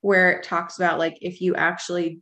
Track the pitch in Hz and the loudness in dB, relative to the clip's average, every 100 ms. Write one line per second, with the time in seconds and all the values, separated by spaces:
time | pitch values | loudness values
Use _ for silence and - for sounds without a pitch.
0 | 202 190 185 - - 170 180 - 180 165 | 4 4 4 2 -2 -4 -4 -2 0 0
1 | 165 165 180 180 185 - 165 180 - 175 | -2 -4 -10 -2 0 2 0 -2 -6 -4
2 | 170 165 | -4 -6